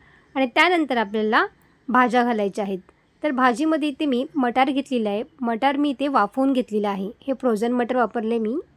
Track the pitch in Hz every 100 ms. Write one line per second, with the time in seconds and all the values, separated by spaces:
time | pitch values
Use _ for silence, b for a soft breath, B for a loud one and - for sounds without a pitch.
0 | b b b 277 262 302 330 349 294 240
1 | 202 214 214 254 403 - b b b 247
2 | 247 247 240 220 202 208 202 185 - _
3 | _ _ 302 254 254 226 320 320 302 269
4 | 311 240 - 302 247 247 262 269 277 247
5 | 214 202 240 - 233 226 269 277 294 254
6 | 285 262 202 - 269 254 - 214 208 190
7 | 196 - - 254 254 214 233 247 233 254
8 | 226 240 220 233 220 285 -